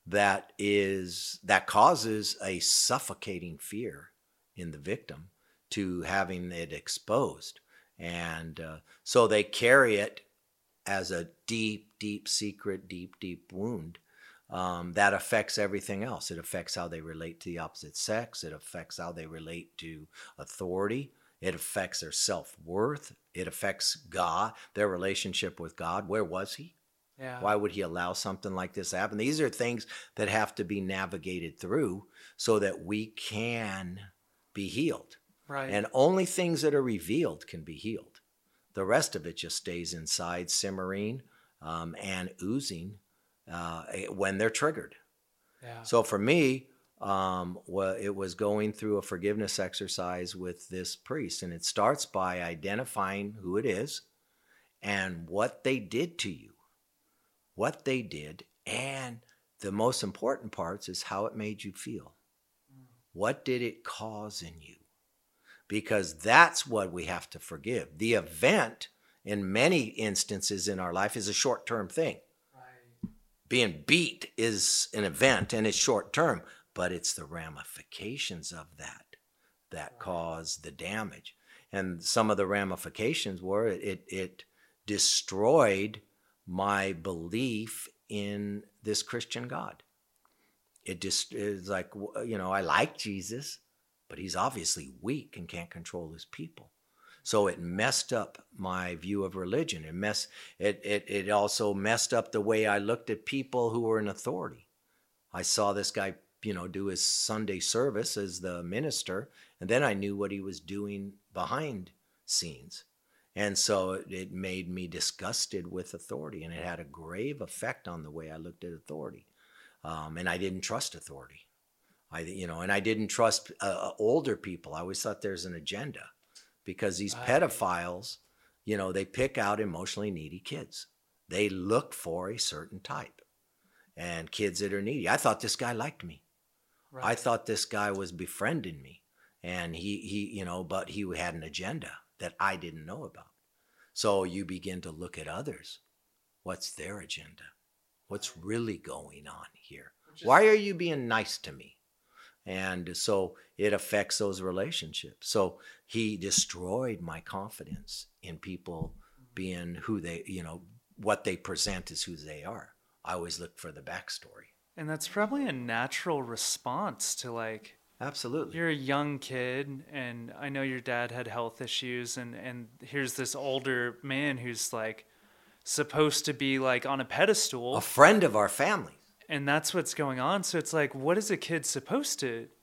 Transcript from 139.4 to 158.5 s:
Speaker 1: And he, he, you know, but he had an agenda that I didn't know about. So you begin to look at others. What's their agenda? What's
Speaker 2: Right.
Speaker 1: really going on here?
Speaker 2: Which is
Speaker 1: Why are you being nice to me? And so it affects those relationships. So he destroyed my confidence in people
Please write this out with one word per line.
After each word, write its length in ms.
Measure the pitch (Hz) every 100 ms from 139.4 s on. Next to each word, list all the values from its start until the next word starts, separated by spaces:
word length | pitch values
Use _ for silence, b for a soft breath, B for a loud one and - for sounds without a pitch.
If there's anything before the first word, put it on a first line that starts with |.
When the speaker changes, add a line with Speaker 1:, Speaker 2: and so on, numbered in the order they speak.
Speaker 1:
And 320 | 87 90 85 82
he, 220 | 98 101
he, 280 | 107 101 101 101
you 80 | 90
know, 180 | 90
but 260 | 87 95 -
he 160 | 101 98 82
had 160 | 87
an 100 | 82
agenda 480 | 78 71 92 156 - - - -
that 160 | 87 -
I 160 | 98 92
didn't 300 | 85 80 78
know 180 | 117
about. 280 | 123 - - _ _ b b b b
So 300 | - 110 98
you 220 | 92 92 87
begin 340 | 92 95 92
to 100 | 87
look 260 | 80 87 -
at 100 | 80
others. 520 | 85 143 - - - _ _ _ _ _ _
What's 280 | 92 87 -
their 280 | - 80 101
agenda? 440 | 85 - 78 82 - - _ _ _ _ -
What's 300 | 101 - 82
Speaker 2:
Right. 80 | 92
Speaker 1:
really 320 | 113 117 87
going 500 | 67 67 73 71 71
on 200 | - -
here? 400 | - - - - _ _
Speaker 2:
Which 140 | -
is 60 | 113
Speaker 1:
Why 180 | 147 214
are 60 |
you 220 | 214 202 175
being 320 | 170 147 120
nice 300 | 113 104 -
to 120 | -
me? 260 | 69 - _ _ _ B B B B -
And 480 | 92 95 92 87 87
so 400 | - 98 92 B B -
it 160 | 104
affects 460 | 101 - 104 98 -
those 200 | 104 92
relationships. 880 | 92 92 98 - 80 - - - -
So 320 | 110 92 B B B -
he 280 | 117 110 104
destroyed 880 | 95 - - 87 90 113 127 98
my 180 | 85 80
confidence 880 | - 98 101 - - - - - - _
in 160 | 92 80
people 560 | -